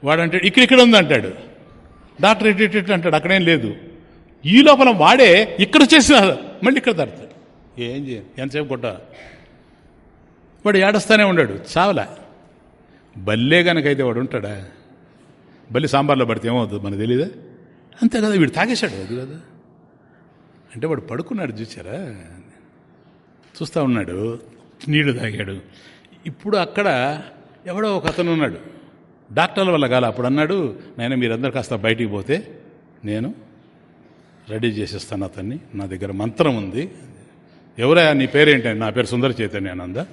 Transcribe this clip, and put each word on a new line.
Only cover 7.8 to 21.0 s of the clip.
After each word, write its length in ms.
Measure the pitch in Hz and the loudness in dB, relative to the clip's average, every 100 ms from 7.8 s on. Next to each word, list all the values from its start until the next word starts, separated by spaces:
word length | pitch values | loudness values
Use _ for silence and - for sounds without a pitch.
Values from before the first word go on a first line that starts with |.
ఏం 260 | 120 131 143 | -10 -10 -10
చేయ, 140 | 117 98 - | -12 -14 -12
ఎంతసేపు 300 | 135 139 151 | -8 -6 -6
కొట్ట? 180 | 131 120 90 - - - - - _ _ _ _ _ _ _ _ _ _ _ 208 | -6 -8 -10 -16 -20 -20 -20 -20 _ _ _ _ _ _ _ _ _ _ _ -2
వాడు 120 | 202 | 2
ఏడుస్తానే 460 | 190 208 - 214 | 2 0 2 4
ఉన్నాడు, 360 | 202 175 127 98 - - | 4 2 0 -2 -6 0
చావలే. 280 | 190 170 98 - - _ _ _ _ _ _ _ _ - | 0 0 -6 -12 -20 _ _ _ _ _ _ _ _ -12
బల్లే 460 | 95 107 123 165 | -4 -2 2 2
కనుకైతే 400 | 175 170 143 139 | 2 0 -2 -2
వాడు 160 | 127 117 | -2 -2
ఉంటాడా? 460 | 131 123 101 104 98 - _ _ _ _ _ _ _ _ _ | -6 -8 -10 -14 -16 -20 _ _ _ _ _ _ _ _ _
బల్లి 180 | 113 147 | -4 0
సాంబార్లో 360 | 139 147 139 120 | 0 2 0 0
పడితే 220 | 110 110 | -2 -2
ఏమవుతుంది 360 | 123 110 104 | -2 -2 -6
మనకు 160 | 101 101 | -8 -6
తెలీదా? 260 | 113 123 175 - - - - _ _ - | -4 -2 -4 -10 -20 -20 -20 _ _ -2
అంతే 160 | 233 247 | -2 0
కదా, 120 | 214 | 0
వీడు 200 | 202 147 | 2 0
తాగేశాడు, 440 | - 202 247 202 | 0 -2 -2 -4
అది 220 | 95 95 120 | -8 -10 -10
కదా. 240 | 135 156 160 - _ _ _ _ _ _ _ _ _ _ _ 113 | -12 -16 -20 -20 _ _ _ _ _ _ _ _ _ _ _ -10
అంటే 120 | 151 | -6
వాడు 140 | 147 | -6